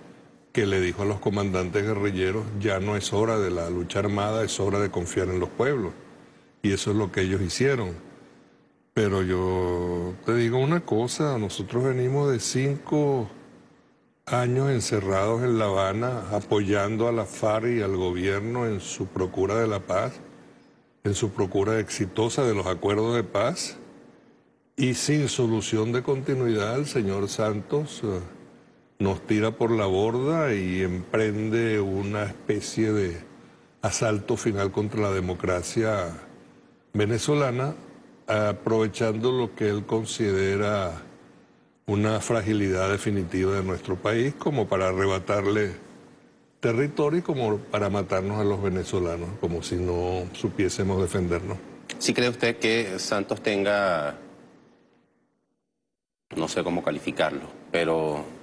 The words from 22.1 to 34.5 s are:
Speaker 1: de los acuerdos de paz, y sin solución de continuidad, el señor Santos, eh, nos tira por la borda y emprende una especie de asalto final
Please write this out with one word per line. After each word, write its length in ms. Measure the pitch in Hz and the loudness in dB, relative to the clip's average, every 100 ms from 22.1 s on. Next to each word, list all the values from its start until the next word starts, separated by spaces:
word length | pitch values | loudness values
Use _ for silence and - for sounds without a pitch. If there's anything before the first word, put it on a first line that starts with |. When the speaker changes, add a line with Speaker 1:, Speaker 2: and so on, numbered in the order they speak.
| 98 113 113 | 0 0 2
Speaker 1:
de 120 | 131 101 | 2 2
los 100 | 92 | 0
acuerdos 500 | 87 101 104 110 120 | 0 2 2 2 0
de 80 | |
paz, 540 | 98 98 117 180 - - - - - - - _ _ _ _ - | 0 0 0 0 -6 -10 -18 -20 -20 -20 -20 _ _ _ _ -2
y 180 | 127 120 | 0 0
sin 340 | - 151 135 | 0 2 2
solución 600 | - 120 110 101 110 110 | 0 0 0 0 0 0
de 100 | 123 | 0
continuidad, 760 | 123 135 131 135 123 107 104 123 | 0 -2 0 0 2 2 0 -2
el 100 | 147 | -2
señor 420 | 135 98 98 98 | 0 0 0 -4
Santos, 720 | - 110 107 92 147 151 - | -2 -2 -2 -2 -2 -2 -6
eh, 160 | 113 92 87 - - - - _ _ _ | -4 -4 -6 -16 -20 -20 -20 _ _ _
nos 240 | 98 95 - | -2 -2 0
tira 240 | 107 110 | 2 2
por 200 | 113 117 | 0 2
la 140 | 113 101 | 2 2
borda 680 | 95 107 120 135 165 147 104 | 2 2 2 0 0 2 0
y 260 | 92 92 | 0 0
emprende 1000 | 92 90 87 113 110 104 110 113 113 107 | 0 -2 -2 0 2 0 0 2 2 2
una 440 | 98 95 101 104 | 0 -2 -2 -2
especie 680 | 104 - - 107 - - 110 | -4 -6 -2 -2 -2 0 2
de 240 | 107 95 85 - - - - - _ | 2 0 -4 -12 -20 -20 -20 -20 _
asalto 560 | 120 - 117 104 101 117 | -4 0 0 0 -2 -2
final 340 | 120 | 0